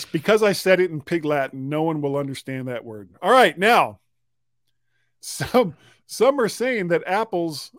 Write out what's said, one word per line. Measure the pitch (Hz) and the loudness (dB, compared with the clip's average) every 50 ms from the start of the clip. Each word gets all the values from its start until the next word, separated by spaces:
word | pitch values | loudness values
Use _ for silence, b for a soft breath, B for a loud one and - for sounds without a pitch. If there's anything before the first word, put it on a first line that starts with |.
| - - | -4 -6
because | - 165 - - 220 214 | -8 -2 0 2 2 4
I | 214 202 | 4 2
said | 185 - - 185 185 180 | 0 0 2 2 4 4
it | 180 180 | 2 0
in | 160 147 | -4 -8
pig | - - 170 170 151 | -6 -4 -4 -2 -2
Latin, | 151 147 143 135 131 - 135 131 139 | -2 -2 -2 -4 -4 -8 -10 -8 -4
no | 151 156 | -2 -2
one | 156 165 160 151 | 0 -2 -2 -2
will | 143 139 139 | -2 -2 -2
understand | 143 143 135 131 - - 135 131 131 127 127 | -4 -4 -6 -8 -10 -10 -10 -8 -8 -8 -8
that | 123 113 - | -8 -10 -10
word. | 117 110 104 101 92 _ _ | -12 -14 -16 -16 -20 _ _
All | 180 185 | 0 4
right, | 240 262 233 170 143 165 | 6 6 6 4 4 2
now, | 190 226 240 190 143 113 101 - _ _ _ _ _ _ _ _ _ _ _ _ _ _ _ _ _ _ _ _ _ _ _ _ | 2 4 4 4 4 2 -2 -10 _ _ _ _ _ _ _ _ _ _ _ _ _ _ _ _ _ _ _ _ _ _ _ _
some, | - - - - 143 - - 254 240 170 b b b b b b b | -16 -12 -10 -8 -4 0 2 2 2 0 b b b b b b b
some | - - - 214 269 285 277 | -10 -2 2 2 2 4 2
are | 233 190 | 0 -2
saying | - - 226 262 254 220 180 170 | -2 -4 -4 -2 -2 -2 0 0
that | 170 175 - | 0 0 0
Apple's | - 185 214 226 226 - 175 170 165 151 135 - - - | 0 -2 -2 -2 -2 -2 -4 -4 -4 -6 -10 -14 -18 -20